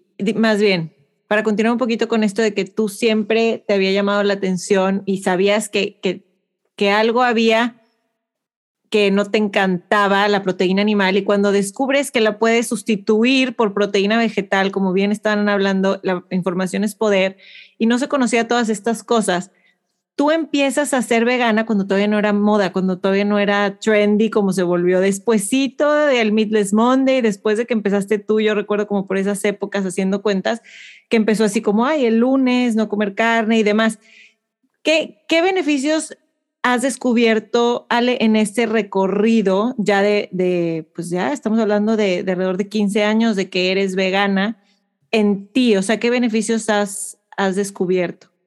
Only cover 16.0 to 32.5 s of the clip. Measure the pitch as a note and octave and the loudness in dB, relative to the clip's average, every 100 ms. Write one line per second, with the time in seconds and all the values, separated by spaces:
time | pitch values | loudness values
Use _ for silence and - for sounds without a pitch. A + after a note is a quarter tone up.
16 | F#3+ F3+ - F3+ F3+ F3 F#3 G3 G#3+ - | -4 -6 -4 -4 -4 -4 -4 -2 -4 -2
17 | A3 G3 F#3+ F#3+ - - - _ A3+ A#3+ | 0 2 0 -4 -16 -20 -20 _ 0 0
18 | C#4+ C#4+ A#3+ A#3 A#3 A#3+ A3 G#3 A#3 A3+ | 0 -2 0 0 0 0 0 -2 -4 -6
19 | - A#3 G3 F3 F3+ _ _ _ _ _ | -2 0 0 -2 -4 _ _ _ _ _
20 | _ - C#4+ E4 D4+ C#4+ C#4 D4 C#4+ C4 | _ -2 0 0 -2 0 0 0 0 -2
21 | A3+ A#3 A#3 B3 A#3+ G#3+ A3+ G#3 G3 G3 | 0 0 2 0 2 0 0 -2 0 0
22 | G#3 G#3+ G#3 G#3 G#3 G#3+ F#3 F#3+ F#3 F3+ | 2 0 0 2 2 2 2 0 -2 -2
23 | F#3+ G3 G3+ G#3 G3+ G3+ G3+ G3 G#3+ G#3+ | 0 0 0 0 0 0 0 -2 0 2
24 | G#3 G#3 A3 A3 G3 F3+ F3 F3 F3+ F#3 | 4 2 2 0 0 0 0 0 2 2
25 | G3 G3 - A3 - C4 C4+ - D4 D4 | 0 -2 0 0 0 -2 -2 0 0 2
26 | D4 B3 A3 G#3+ G#3+ G#3+ G3 G#3 A#3+ C4 | 2 2 2 0 0 0 0 2 2 2
27 | C4 C4 A3+ G3 A3 G#3+ A#3+ A3+ G3 G3+ | 2 2 0 -2 -2 -2 -2 -2 0 -2
28 | G3 G#3+ G3+ A3 G#3+ G#3 G3+ G#3 G#3 G3+ | 0 -4 0 0 0 -2 -2 -4 -2 -4
29 | F#3+ F#3+ G3 G3+ G#3 G3+ G3 G3+ F#3+ F3 | -2 -4 -2 -2 -2 -4 -6 -4 -4 -2
30 | F#3+ G3 G#3 G3 A3 A3+ - - - - | -2 -2 -2 -2 -2 -4 -8 -20 -20 -20
31 | _ A#3 G#3+ G#3 G#3+ G#3+ G#3+ G#3 B3+ D#4 | _ 0 2 2 2 0 0 0 0 2
32 | A#3 A3+ B3 C4+ B3+ | 2 2 2 2 2